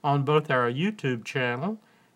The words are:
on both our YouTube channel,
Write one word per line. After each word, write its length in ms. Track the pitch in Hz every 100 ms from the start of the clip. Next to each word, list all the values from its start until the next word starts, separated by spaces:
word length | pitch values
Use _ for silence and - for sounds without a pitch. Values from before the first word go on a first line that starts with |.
on 180 | 147 143
both 260 | 135 151 147
our 220 | 131 120
YouTube 540 | 127 190 214 139 120
channel, 560 | - 139 123 123 175 220 - _ _